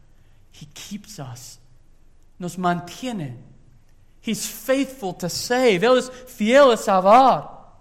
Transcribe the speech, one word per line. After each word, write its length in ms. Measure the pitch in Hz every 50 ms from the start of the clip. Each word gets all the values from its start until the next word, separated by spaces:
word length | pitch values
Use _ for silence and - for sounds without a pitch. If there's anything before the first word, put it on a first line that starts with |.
| _ _ _ _ _ _ - _ _ _
He 160 | _ - - - -
keeps 460 | - - - 202 - - - - -
us. 380 | 139 123 117 - - - - - _ _ - - _ _ - _ _ - _ _ _ _ _ -
Nos 160 | 180 175 170
mantiene. 800 | 185 180 175 175 170 - - - - 254 254 233 196 151 127 123 120 - - - - _ _ _ - _ _ _ _ _ _ _ _
He's 240 | - 226 214 196 -
faithful 680 | - - - - - 262 269 269 269 - - 202 185 175
to 140 | - 185 170
save. 540 | - - - - 240 254 262 240 190 170
Él 160 | 202 240 254 247
es 120 | 247 -
fiel 640 | - - - - - - 208 214 247 277 294 262
a 40 | 226
salvar. 720 | - - 220 196 190 180 196 220 254 269 254 196 151 - - - - - - - -